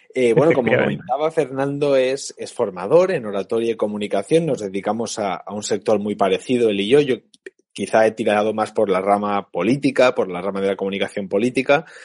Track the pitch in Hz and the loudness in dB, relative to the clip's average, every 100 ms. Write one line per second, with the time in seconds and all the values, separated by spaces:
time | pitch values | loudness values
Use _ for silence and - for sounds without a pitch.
0 | _ - 123 113 151 135 117 123 135 143 | _ 0 2 4 4 4 4 2 2 -2
1 | - 135 156 160 135 135 139 143 143 139 | -4 -2 0 -2 -4 -2 -4 0 2 2
2 | 127 135 - - 110 - 110 90 95 156 | 2 -2 -8 -12 -14 -4 -4 -4 2 4
3 | 185 175 110 98 95 113 117 113 107 104 | 4 0 -4 -6 -2 -2 -2 0 -2 -2
4 | 101 98 - 156 165 117 104 95 98 110 | -2 -4 2 0 2 -2 -4 -4 -4 -4
5 | 110 - 101 87 - 104 104 104 - 104 | -4 -4 -4 -4 -8 -10 -4 -4 0 0
6 | 104 104 98 92 - 123 117 101 101 139 | 0 0 0 0 0 2 2 2 2 2
7 | 143 117 - _ - - _ - 98 190 | 2 -2 -6 _ -20 -20 _ -8 0 4
8 | 95 110 113 104 107 107 107 - 104 92 | 4 2 0 2 0 -2 -4 0 0 0
9 | 98 101 104 101 98 90 92 139 139 127 | 2 0 0 -4 -4 -4 -2 0 0 2
10 | 127 123 98 87 95 98 98 98 98 95 | 2 2 -4 -4 -6 -4 -2 -2 -4 -4
11 | 98 - 98 101 120 123 127 143 - - | -4 -6 -4 -2 0 -2 0 0 0 -16